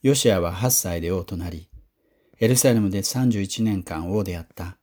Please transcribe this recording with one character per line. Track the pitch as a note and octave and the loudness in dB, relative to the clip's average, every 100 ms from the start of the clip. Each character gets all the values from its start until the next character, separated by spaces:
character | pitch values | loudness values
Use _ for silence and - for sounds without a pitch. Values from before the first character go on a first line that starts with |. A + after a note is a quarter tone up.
ヨ | C3+ | 2
シ | C#3 A#2+ | 4 4
ア | F#2+ | 2
は | E2+ | 0
八 | F2+ B2+ | 0 0
歳 | - F2+ F2 | 0 0 -4
で | E2 | -2
王 | F#2 | -4
と | E2+ F2 | -4 -6
な | F2 | -6
り、 | E2+ E2 - _ _ _ _ _ _ | -8 -14 -20 _ _ _ _ _ _
エ | A2+ | 2
ル | |
サ | C3 C3+ | 4 4
レ | A2+ | 4
ム | G#2 | 2
で | G2 | 0
三 | F#2+ B2+ B2 | -2 0 2
十 | G#2+ | 2
一 | G2 - | -2 -2
年 | A2 G2 | 0 0
間 | F2+ D#2+ E2 | -4 -8 -2
王 | G#2 | -2
で | F#2 F2 | -2 -6
あ | |
っ | E2+ | -10
た。 | - F2+ F#2 | -12 -12 -12